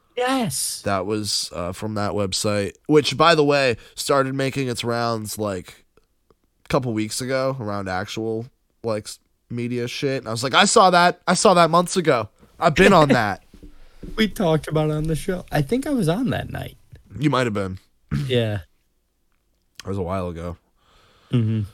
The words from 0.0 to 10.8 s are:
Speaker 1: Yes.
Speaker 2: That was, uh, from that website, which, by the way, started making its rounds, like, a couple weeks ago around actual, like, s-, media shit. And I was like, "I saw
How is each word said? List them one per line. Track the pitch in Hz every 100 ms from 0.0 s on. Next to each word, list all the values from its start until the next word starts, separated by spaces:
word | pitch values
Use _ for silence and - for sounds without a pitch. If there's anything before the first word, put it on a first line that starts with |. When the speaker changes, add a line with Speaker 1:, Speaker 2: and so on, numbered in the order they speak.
| _ -
Speaker 1:
Yes. | 247 269 196 - - -
Speaker 2:
That | 101 98 92
was, | 110 104 - -
uh, | 82 87
from | 92 107
that | 104 101
website, | 95 98 - 107 104 98 - -
which, | 151 127 127
by | 160
the | 160
way, | 143 143 131 110 -
started | - - 139 131
making | 135 135 139 127
its | 117
rounds, | 117 117 117 113 107 -
like, | 104 92 - - _ _ _ _ _ _ _ _
a | -
couple | 147 123
weeks | 110 107 -
ago | 127 131 135 135
around | 104 101 95
actual, | 92 98 - 113 113 123 _ _ _
like, | 113 107
s-, | - - _ _ -
media | 120 120 123 123
shit. | - 139 135
And | 110
I |
was | 113
like, | 131
"I | 160 196
saw | 233